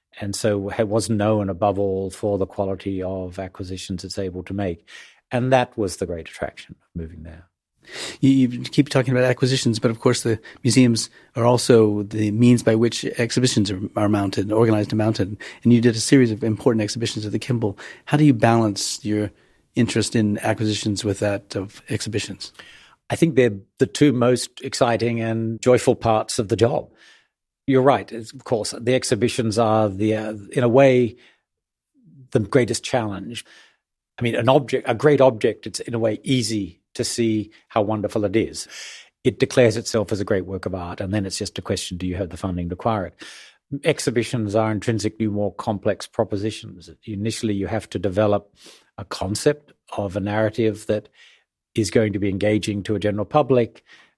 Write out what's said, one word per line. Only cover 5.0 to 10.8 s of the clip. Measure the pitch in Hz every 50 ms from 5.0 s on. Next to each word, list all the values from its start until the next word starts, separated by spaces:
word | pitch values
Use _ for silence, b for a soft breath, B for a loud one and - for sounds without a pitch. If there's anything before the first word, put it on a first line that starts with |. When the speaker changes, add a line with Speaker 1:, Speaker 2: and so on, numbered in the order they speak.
| B B B B B B
Speaker 1:
And | - 120 123 127
that | 131 123 123 - -
was | 117 104 90 - -
the | 98
great | 87 87 82 80
attraction | - - - - - - - - - - _
of | _ _ - 87
moving | 82 80 82 80 78
there. | 80 80 85 - _ _ _ _ _ _ _ B B B B B B B B
Speaker 2:
You, | 143 135
you | 135 135 127 120 123 123
keep | 127 - - 147 139 -
talking | - 135 127 127
about | 123 123 127
acquisitions, | 127 123 - 135 123 135 131 - 120 110 117
but | - 120
of | 113 -
course | - 127 123 -
the | - 120 110 - B B B B
museums | B 123 110 131